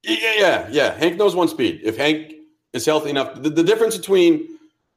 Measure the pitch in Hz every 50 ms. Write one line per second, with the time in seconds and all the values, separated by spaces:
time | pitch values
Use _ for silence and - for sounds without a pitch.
0 | _ - - 220 220 226 220 214 202 175 135 - - 101 120 147 131 98 - -
1 | 147 175 175 185 208 202 170 180 170 156 - - 123 104 82 - - 110 110 131
2 | 143 151 156 156 - - - - - _ _ _ _ _ - 127 - 151 156 156
3 | 151 143 143 - - - - 120 131 156 147 160 165 175 220 220 226 220 - 190
4 | - - 196 190 175 170 160 151 - - - - _ _ _ _ _ _ _